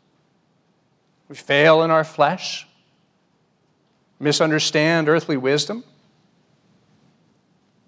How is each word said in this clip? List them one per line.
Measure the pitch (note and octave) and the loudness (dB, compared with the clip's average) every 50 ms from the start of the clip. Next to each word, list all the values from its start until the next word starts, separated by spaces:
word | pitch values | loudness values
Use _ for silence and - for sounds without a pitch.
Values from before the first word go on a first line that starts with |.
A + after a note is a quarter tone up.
| _ _ _ _ _ _ _ _ _ _ _ _ _ _ _ _ _ _ _ _ _ _ _ _ _ _ | _ _ _ _ _ _ _ _ _ _ _ _ _ _ _ _ _ _ _ _ _ _ _ _ _ _
We | C#3+ | -20
fail | - - - C#3+ C#3+ D3+ D#3+ D#3+ D#3+ D#3+ | -20 -4 -2 2 4 6 6 6 4 4
in | E3 | 2
our | D#3+ D#3+ D#3 | 0 0 -2
flesh, | D#3 - - C#3+ D3 F3+ F#3 - - - - - - _ _ _ _ _ _ _ _ _ _ _ _ _ _ _ _ _ _ _ _ _ _ _ _ _ _ _ _ _ _ | -2 0 0 0 0 0 -4 -8 -12 -12 -12 -16 -20 _ _ _ _ _ _ _ _ _ _ _ _ _ _ _ _ _ _ _ _ _ _ _ _ _ _ _ _ _ _
misunderstand | C3+ D3 D3 - E3+ D#3 D#3 D#3 - - - D#3 D3+ D#3+ E3+ E3 D#3 D3 | -4 -2 0 0 0 0 0 -2 -2 -2 0 0 0 2 0 0 2 2
earthly | D#3+ E3 D#3+ - D3+ C3 | 0 0 0 -2 -6 -2
wisdom. | B2+ C3 C#3+ D3+ D3 - G#3 A#3+ B3+ - _ _ _ _ _ _ _ _ _ _ _ _ _ _ _ _ _ _ _ _ _ _ _ _ _ _ _ _ _ _ _ _ _ _ _ _ _ _ _ | -2 -2 -2 -2 -2 -6 -8 -12 -12 -18 _ _ _ _ _ _ _ _ _ _ _ _ _ _ _ _ _ _ _ _ _ _ _ _ _ _ _ _ _ _ _ _ _ _ _ _ _ _ _